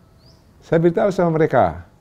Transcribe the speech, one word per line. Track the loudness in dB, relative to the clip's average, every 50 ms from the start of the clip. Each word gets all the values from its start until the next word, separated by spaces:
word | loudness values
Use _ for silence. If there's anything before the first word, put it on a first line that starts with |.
| _ _ _ _ _ -20 -20 _ _ _ _ _ -6
saya | -4 -2 0
beritahu | 0 0 0 0 -2 -2
sama | 0 0 -2 0 0 0 0
mereka, | 2 2 2 0 0 -2 -6 -14 -20 _ _